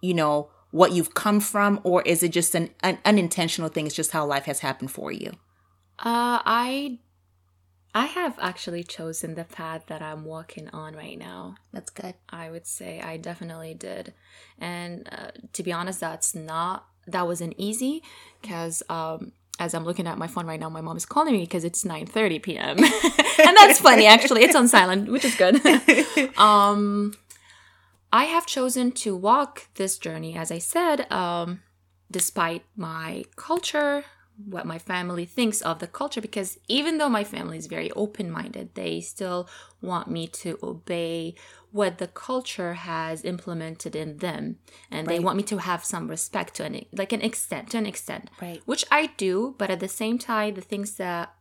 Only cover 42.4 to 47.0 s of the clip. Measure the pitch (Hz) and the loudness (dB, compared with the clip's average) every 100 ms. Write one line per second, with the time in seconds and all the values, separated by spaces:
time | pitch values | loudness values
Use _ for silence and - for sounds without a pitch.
42.4 | 254 - 175 175 175 165 160 160 - 180 | -6 -8 -8 -8 -8 -8 -6 -8 -8 -8
43.4 | 180 170 160 165 165 151 156 151 180 151 | -8 -10 -10 -10 -10 -8 -10 -8 -8 -6
44.4 | 151 - _ - - 151 160 175 175 185 | -8 -10 _ -20 -14 -10 -4 -2 0 -2
45.4 | 208 202 175 175 - 175 160 160 - 202 | -2 -4 -4 -6 -6 -8 -8 -8 -6 -6
46.4 | 175 - 156 143 - 190 | -8 -8 -10 -10 -12 -8